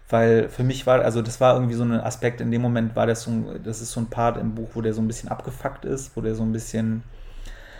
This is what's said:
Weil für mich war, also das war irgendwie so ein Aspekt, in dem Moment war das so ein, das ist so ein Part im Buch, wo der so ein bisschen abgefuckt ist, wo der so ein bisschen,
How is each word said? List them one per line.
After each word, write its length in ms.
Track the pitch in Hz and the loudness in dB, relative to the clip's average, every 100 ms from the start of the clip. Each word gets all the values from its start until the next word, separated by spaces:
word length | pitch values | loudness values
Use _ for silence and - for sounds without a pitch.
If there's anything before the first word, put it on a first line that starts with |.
| - | 0
Weil 400 | 113 117 113 110 | 4 6 6 4
für 140 | - | 0
mich 240 | 127 131 - | 0 0 4
war, 140 | 127 | 4
also 180 | 120 117 | 4 0
das 200 | 113 - | -2 4
war 140 | 127 | 6
irgendwie 200 | 127 123 | 6 2
so 100 | 117 | 0
ein 80 | 120 | 0
Aspekt, 480 | 113 117 - 120 120 | 0 -2 -2 -2 -2
in 100 | 117 | -2
dem 120 | 117 | 0
Moment 340 | 123 120 113 117 | 2 2 0 2
war 100 | 113 | 2
das 160 | 113 | 0
so 80 | - | 0
ein, 300 | 113 104 - | -2 -2 -6
das 180 | 110 110 | -8 -8
ist 120 | 117 | -8
so 80 | 123 | -6
ein 60 | 113 | -4
Part 320 | - 117 113 | 0 0 2
im 160 | 113 | -4
Buch, 160 | 113 113 | -4 -8
wo 60 | 117 | -4
der 140 | 113 | -2
so 80 | 110 | 0
ein 40 | 110 | -2
bisschen 220 | 110 - | -2 -8
abgefuckt 560 | 113 - 123 135 - | -8 -8 -8 -8 -6
ist, 320 | - 135 135 - | -6 -6 -6 -6
wo 40 | |
der 140 | 110 | -4
so 80 | 110 | -2
ein 100 | 113 | -2
bisschen, 500 | 110 110 113 113 113 - - - - - - - - | -2 -4 -2 -2 -2 -6 -16 -16 -14 -14 -16 -18 -18